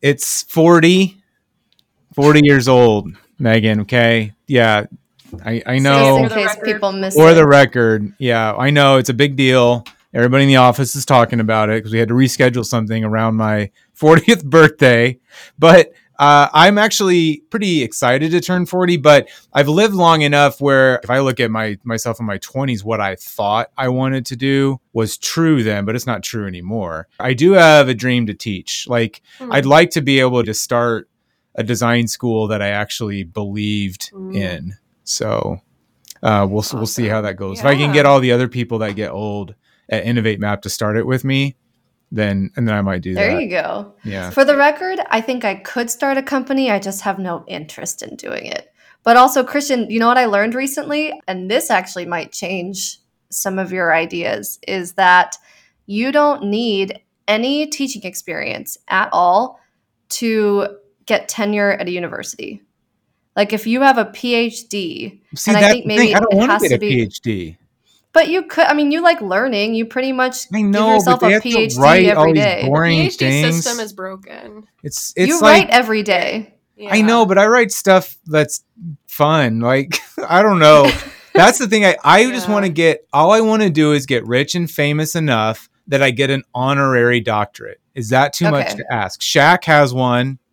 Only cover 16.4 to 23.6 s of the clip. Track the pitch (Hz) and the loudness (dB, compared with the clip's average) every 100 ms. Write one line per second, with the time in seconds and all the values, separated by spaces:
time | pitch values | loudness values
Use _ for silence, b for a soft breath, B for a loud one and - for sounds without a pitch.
16.4 | 143 151 175 208 214 - 196 180 160 151 | 4 4 4 4 0 0 0 2 2 -2
17.4 | _ - 202 165 117 - 127 131 156 175 | _ -6 -2 -2 -2 -2 0 0 0 -2
18.4 | 175 180 175 180 180 175 143 143 - B | -2 -4 -2 -2 0 2 6 6 4 B
19.4 | B 135 139 160 214 202 170 160 147 143 | B -2 0 2 0 2 2 4 2 2
20.4 | 143 139 143 135 131 127 - 127 135 123 | 2 0 0 2 2 0 -2 -2 0 -2
21.4 | 120 110 110 101 117 113 123 113 113 98 | -4 -4 -6 -8 -8 -8 -6 -8 -8 -8
22.4 | - 131 135 117 101 113 98 95 - - | -10 -8 -6 -6 -6 -4 -4 -6 -14 -8
23.4 | 104 107 | -4 -2